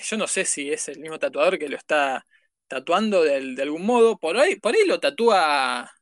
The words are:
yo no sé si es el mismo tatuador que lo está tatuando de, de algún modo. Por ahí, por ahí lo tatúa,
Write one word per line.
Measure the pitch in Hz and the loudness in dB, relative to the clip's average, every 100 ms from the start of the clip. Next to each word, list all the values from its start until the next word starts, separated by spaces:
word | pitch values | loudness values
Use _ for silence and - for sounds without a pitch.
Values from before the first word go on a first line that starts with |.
yo | - 214 | -8 -6
no | 160 | -4
sé | 190 180 | -4 -4
si | - 143 | -4 -4
es | 151 - | -6 -6
el | 139 | -12
mismo | 156 160 | -14 -6
tatuador | 143 135 165 180 | -4 2 0 0
que | 147 | -6
lo | 117 | -8
está | - 151 135 131 _ _ _ _ - | -2 0 0 -2 _ _ _ _ -10
tatuando | 135 135 180 220 190 | -10 0 0 2 2
de, | 156 139 135 127 | 2 0 -4 -6
de | |
algún | 139 151 202 | -6 -4 0
modo. | 240 226 202 | 4 4 2
Por | 160 202 | -2 2
ahí, | 320 - | 2 2
por | 214 440 | 0 2
ahí | 392 | 2
lo | 185 | 2
tatúa, | 143 143 233 190 156 143 127 123 131 _ | -2 2 2 4 4 2 0 -2 -6 _